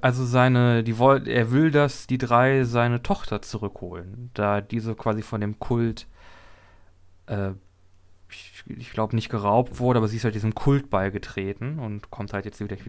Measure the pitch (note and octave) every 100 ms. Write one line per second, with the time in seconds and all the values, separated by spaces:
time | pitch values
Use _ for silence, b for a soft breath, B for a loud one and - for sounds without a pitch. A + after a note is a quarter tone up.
0 | C3 B2+ B2 B2+ B2+ B2 A#2+ A#2 A2+ A2+
1 | C3 C#3 - A#2+ A2+ C3 D#3+ D3 C#3+ -
2 | - B2+ A#2+ A#2+ C3 C3+ B2 A#2+ A#2+ A#2+
3 | - G3 - G#2 - A2 G2+ - F2+ F2
4 | F2+ A2 B2 - G#2 G2+ G#2 A#2 A2+ A2
5 | A#2 G#2+ - G#2+ G#2 G#2+ - A#2+ A#2 A2
6 | - b b b b b b b b _
7 | - _ - G2+ G2 F#2+ - _ _ _
8 | _ - - - - - - - A#2+ -
9 | A2 A2+ - A2 G2+ A2+ B2+ - B2 B2
10 | A2 A2 A2+ G#2 A2 - C#3+ C#3 C#3 G2
11 | G2 G2 - - G2 G2+ B2 D#3+ A2+ G#2
12 | - - G2+ G2+ G2+ - G2+ F#2+